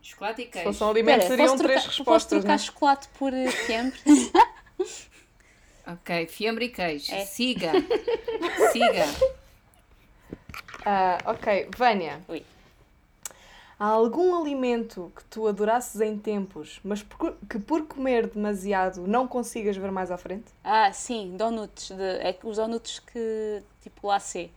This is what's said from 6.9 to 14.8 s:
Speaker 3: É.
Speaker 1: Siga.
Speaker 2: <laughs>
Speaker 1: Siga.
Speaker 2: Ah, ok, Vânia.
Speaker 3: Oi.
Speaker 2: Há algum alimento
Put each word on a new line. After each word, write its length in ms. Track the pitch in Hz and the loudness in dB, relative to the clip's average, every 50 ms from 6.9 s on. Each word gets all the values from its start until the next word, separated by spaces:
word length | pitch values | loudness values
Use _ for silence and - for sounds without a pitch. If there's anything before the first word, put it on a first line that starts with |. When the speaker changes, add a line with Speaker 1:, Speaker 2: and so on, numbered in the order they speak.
| 151 143 - - - | -4 -4 -8 -8 -6
Speaker 3:
É. 120 | 196 196 | -6 -8
Speaker 1:
Siga. 460 | - - - 240 254 240 185 180 165 156 - - - 466 - - - 466 466 - | -8 -4 -2 -2 -2 -2 -2 -2 2 2 0 2 0 -4 -2 -2 -4 -4 -4 -4
Speaker 2:
<laughs> 480 | - 453 - 330 339 - - 415 679 | -8 -6 -4 -6 -6 0 2 2 2
Speaker 1:
Siga. 340 | - 453 480 - 453 - 311 294 302 - 523 539 539 - _ _ _ _ _ _ _ _ _ _ _ _ _ _ _ _ _ - - - _ - - - - - - - - | 4 4 2 2 4 2 0 -2 2 0 0 0 0 -6 _ _ _ _ _ _ _ _ _ _ _ _ _ _ _ _ _ -18 -18 -18 _ -18 -18 -18 -16 -18 -18 -6 -2
Speaker 2:
Ah, 320 | 214 202 196 185 185 180 170 - | 0 2 2 4 2 2 0 -2
ok, 420 | - 226 226 - 226 208 185 - - 196 | -4 -4 -2 0 0 0 0 -2 -6 -2
Vânia. 440 | - 247 247 214 196 165 147 143 156 175 - | 2 2 2 4 2 -2 -6 -8 -12 -12 -12
Speaker 3:
Oi. 160 | 170 151 - _ - - _ _ _ _ _ _ _ _ _ _ _ _ _ - - _ - - - - - - - | -12 -12 -14 _ -20 -20 _ _ _ _ _ _ _ _ _ _ _ _ _ -18 -18 _ -20 -20 -20 -20 -20 -20 -10
Speaker 2:
Há 80 | _ 208 | _ -2
algum 460 | 208 220 220 226 233 226 302 359 359 349 339 | 2 4 4 4 2 2 2 2 2 2 2
alimento 720 | 320 294 285 262 254 247 240 233 | -2 -2 -2 -2 0 0 0 -2